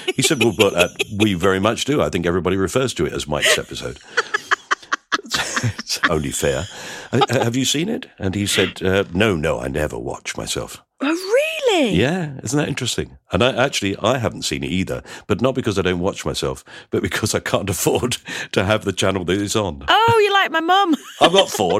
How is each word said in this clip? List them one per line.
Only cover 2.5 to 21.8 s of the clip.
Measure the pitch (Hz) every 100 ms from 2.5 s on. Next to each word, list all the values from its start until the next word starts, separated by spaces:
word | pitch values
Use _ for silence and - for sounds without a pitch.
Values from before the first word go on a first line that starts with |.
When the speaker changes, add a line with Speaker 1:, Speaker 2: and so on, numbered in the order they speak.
| 95
Speaker 1:
refers | 95 131 131
to | - 73
it |
as | 71 71
Mike's | 73 71 69
episode." | - - 62 -
<laughs> | - - - - - - - - - - _ - 233 - - - 117 -
It's | - - -
only | 80 71
fair. | - 73 67 92 - - - -
"Uh, | 120 -
have | 120 117 123
you |
seen | 127 143 190
it?" | 240 - -
And | 98
he | 98 101
said, | - 92 -
uh, | 92 98 87
"No, | 87 110 85
no, | 78 60
I | 65
never | 78 76 58
watch | 64 - - -
myself." | 55 - - - _ _
Speaker 2:
Oh, | 277
really? | 339 381 494 622 640 539 359 240
Speaker 1:
Yeah, | 92 127 185 147 135
isn't | 113 143
that | 165
interesting? | 143 120 - 69 - _
And | 92
I, | 123 107
actually, | 139 - 101 98
I | 110 113
haven't | 107 -
seen | - 71
it | 67
either, | 92 92 62 - - -
but | 101
not | 135
because | 127 113 98
I |
don't | 90 90
watch | 95 - 78
myself, | 69 67 65 - - -
but | 220
because | 95 - 110
I | 104
can't | - 120 95
<laughs> | 95
afford | 156 104 123 - - - -
to | -
have | 95 107
the | 95
channel | 92 98 95
that | 87 98
it's | 101 110
on. | 95 69 69
Speaker 2:
Oh, | 392 466 453
you're | 415
like | 392 370
my | 320
mum. | 330 381 392 294 -
<laughs> | -
Speaker 1:
I've | 160
got | 190 -
four, | - 90
I | 101